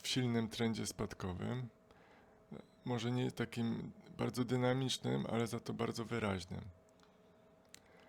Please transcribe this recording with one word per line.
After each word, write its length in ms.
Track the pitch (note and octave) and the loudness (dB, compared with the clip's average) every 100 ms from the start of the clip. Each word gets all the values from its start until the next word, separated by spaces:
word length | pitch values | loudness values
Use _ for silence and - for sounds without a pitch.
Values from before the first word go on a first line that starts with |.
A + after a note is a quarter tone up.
w 60 | - | -2
silnym 400 | C3 B2+ A#2 A2 | 2 4 4 2
trendzie 380 | - A2+ A2 G#2 | 2 2 2 -2
spadkowym. 840 | - G#2+ - F#2+ F#2 G#2+ B2 B2 - - - - - - - - - - - | -4 -4 -4 -4 -2 -2 -4 -6 -12 -20 -20 -20 -20 -20 -20 -16 -16 -16 -8
Może 260 | C3+ A#2+ A#2 | -2 0 2
nie 200 | B2 B2+ | 2 2
takim 640 | - A#2 B2 A#2 A2+ - - - - | 0 -2 0 0 0 -4 -10 -10 -4
bardzo 260 | A#2 A2 | -2 0
dynamicznym, 840 | A2+ B2+ B2+ B2+ C3 - B2 B2+ - | 2 4 4 4 2 0 0 0 2
ale 160 | A2+ A#2 | 2 2
za 140 | A#2 | -2
to 140 | - | -4
bardzo 300 | A2 A#2 A2+ | -2 -2 -2
wyraźnym. 560 | A2 A#2 G#2+ F#2+ - F#2+ F2+ - - - - - - - - - - - - - | -2 0 2 0 -2 -8 -8 -14 -20 -20 -20 -20 -20 -20 -20 -20 -20 -20 -20 -20